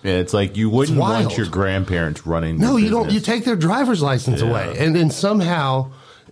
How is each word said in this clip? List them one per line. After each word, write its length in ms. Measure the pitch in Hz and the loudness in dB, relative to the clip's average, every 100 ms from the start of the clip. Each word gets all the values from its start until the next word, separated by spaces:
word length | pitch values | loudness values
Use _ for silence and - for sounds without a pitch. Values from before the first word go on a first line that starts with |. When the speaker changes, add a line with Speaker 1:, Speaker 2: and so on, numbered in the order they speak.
Speaker 1:
Yeah, 120 | 98 | -2
it's 200 | 90 - | 0 0
like 220 | 104 95 101 | 0 0 0
you 120 | 110 | 2
wouldn't 260 | 117 135 123 | 2 2 2
Speaker 2:
It's 40 | |
Speaker 1:
want 260 | 110 113 110 | 2 0 0
Speaker 2:
wild. 100 | - | -2
Speaker 1:
your 80 | 92 | -2
grandparents 800 | 87 98 95 95 87 80 76 80 | -2 0 0 -2 -2 -2 -4 -4
running 320 | 82 80 80 | -2 -2 0
Speaker 2:
No, 160 | 226 | 2
Speaker 1:
the 80 | 254 | 2
Speaker 2:
you 80 | 214 | 2
don't. 140 | 233 220 | 0 0
You 100 | 208 | -2
Speaker 1:
business. 40 | 214 | -2
Speaker 2:
take 180 | 233 | -2
their 120 | 254 208 | 0 0
driver's 460 | 160 240 254 196 | 0 0 0 0
license 380 | 143 127 131 110 | 0 0 0 0
Speaker 1:
Yeah. 60 | 113 | 0
Speaker 2:
away, 260 | 117 90 - | -2 -4 -2
and 160 | 160 165 | 0 2
then 140 | 156 | 2
somehow 840 | - 196 214 175 175 135 131 131 - - - - | 0 0 2 2 0 0 0 -2 -10 -20 -20 -10